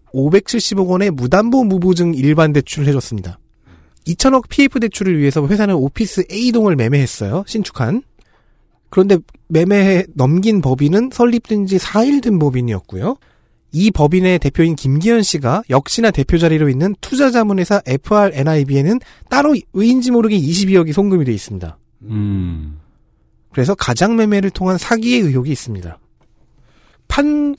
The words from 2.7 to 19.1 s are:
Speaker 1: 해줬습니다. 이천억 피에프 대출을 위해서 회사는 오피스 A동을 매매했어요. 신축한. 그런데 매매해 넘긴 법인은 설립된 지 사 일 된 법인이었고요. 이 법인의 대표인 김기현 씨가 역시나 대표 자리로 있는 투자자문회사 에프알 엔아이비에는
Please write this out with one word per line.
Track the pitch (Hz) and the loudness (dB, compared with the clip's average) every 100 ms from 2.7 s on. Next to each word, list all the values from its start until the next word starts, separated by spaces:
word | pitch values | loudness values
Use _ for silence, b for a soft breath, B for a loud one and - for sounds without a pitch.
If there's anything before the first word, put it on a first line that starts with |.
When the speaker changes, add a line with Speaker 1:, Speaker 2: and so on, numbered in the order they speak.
| - 143 | -2 -2
Speaker 1:
해줬습니다. | 139 - 107 90 - _ _ b b b b - | -2 -4 -10 -10 -14 _ _ b b b b -10
이천억 | 175 262 262 - | -2 0 0 -2
피에프 | - 277 254 | 0 0 0
대출을 | 220 - 190 160 | -4 -2 -2 2
위해서 | 143 151 143 | 0 0 0
회사는 | 202 202 175 | 0 0 0
오피스 | 135 - 214 - - | -2 -4 -4 -4 -6
A동을 | 202 247 226 214 139 | -2 0 2 2 2
매매했어요. | 113 143 127 - 101 151 202 | 0 0 0 -4 -6 -6 -6
신축한. | 226 196 - 117 226 - _ _ _ _ _ _ _ _ | -6 -6 -4 -4 -4 -6 _ _ _ _ _ _ _ _
그런데 | 190 196 180 - - - | 0 2 2 0 -18 -2
매매해 | 160 180 202 190 180 190 - | 0 2 4 4 2 -2 0
넘긴 | 131 170 214 208 | 2 2 2 0
법인은 | 135 131 143 196 262 | 0 0 2 2 0
설립된 | - 240 233 - 208 190 | 0 0 0 -2 -2 0
지 | 190 | -2
사 | - 214 | 0 0
일 | 262 285 | 2 0
된 | 240 185 | 0 0
법인이었고요. | 147 127 120 98 - 92 156 277 _ _ _ _ _ | 0 0 -2 -4 -8 -8 -6 -8 _ _ _ _ _
이 | 151 208 | 0 0
법인의 | 160 147 185 185 175 | 2 2 2 2 0
대표인 | 139 - 165 160 | 0 0 0 0
김기현 | 135 143 208 233 | -2 0 2 0
씨가 | 196 156 123 175 226 | 0 -2 -2 -2 0
역시나 | 131 - - 226 | -2 0 0 0
대표 | - - 170 | 0 0 2
자리로 | 165 156 147 | 2 2 2
있는 | 131 185 196 | 0 -2 -4
투자자문회사 | - 262 269 240 214 196 175 202 - | -6 0 2 2 0 0 0 -2 0
에프알 | 139 - 208 202 | -6 0 2 2
엔아이비에는 | 139 147 156 139 139 147 247 b | 0 0 0 0 0 0 -2 b